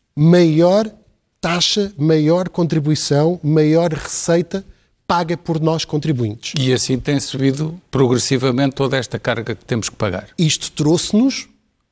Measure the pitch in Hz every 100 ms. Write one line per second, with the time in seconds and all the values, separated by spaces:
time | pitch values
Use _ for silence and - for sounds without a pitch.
0 | _ - 160 180 165 156 175 202 220 -
1 | _ _ _ _ 170 175 - 208 196 143
2 | 156 156 151 175 175 - 165 160 147 151
3 | - 143 160 175 147 156 151 160 170 151
4 | - - - 170 175 196 - - _ _
5 | - 175 165 170 - 160 156 160 - 156
6 | 156 123 110 110 - 143 131 123 - 131
7 | 147 143 - 135 135 135 156 175 _ 127
8 | 127 123 - 131 131 123 139 135 135 131
9 | 117 113 - 113 113 110 - 117 - -
10 | 104 90 - - 160 - - - 147 170
11 | - 208 262 - - _ _ _ _